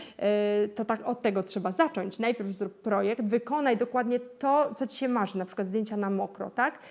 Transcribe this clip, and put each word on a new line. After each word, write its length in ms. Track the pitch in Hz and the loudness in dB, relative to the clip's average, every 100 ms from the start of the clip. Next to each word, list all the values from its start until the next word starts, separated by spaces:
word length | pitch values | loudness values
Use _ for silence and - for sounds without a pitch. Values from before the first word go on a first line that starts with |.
| - - | -10 -2
e, 500 | 202 208 208 208 208 | 2 4 4 2 2
to 180 | 208 214 | 0 -2
tak 220 | 220 - | -2 -2
od 140 | 240 | 0
tego 220 | 220 196 | 0 0
trzeba 280 | 190 196 180 | -2 -2 -2
zacząć. 480 | 185 320 208 190 208 | 2 2 2 -6 -2
Najpierw 300 | 226 233 196 | 0 0 -4
zrób 320 | 190 196 - | -6 -8 -6
projekt, 400 | 226 202 202 233 | 0 2 2 0
wykonaj 560 | 208 233 240 294 277 240 | 0 0 0 0 2 2
dokładnie 420 | 247 254 233 247 | 2 0 0 -2
to, 560 | 247 - 277 285 285 226 | -4 -2 2 4 2 0
co 120 | 254 | -6
ci 100 | - | -2
się 100 | 262 | 0
marzy, 300 | 240 190 190 | 0 0 -2
na 80 | 185 | -4
przykład 220 | - 190 | -4 -2
zdjęcia 300 | 214 214 208 | -2 -2 -2
na 120 | 196 | 0
mokro, 400 | 196 196 - 196 | 0 -2 -6 -6
tak? 300 | - 269 - - | 0 0 -2 -14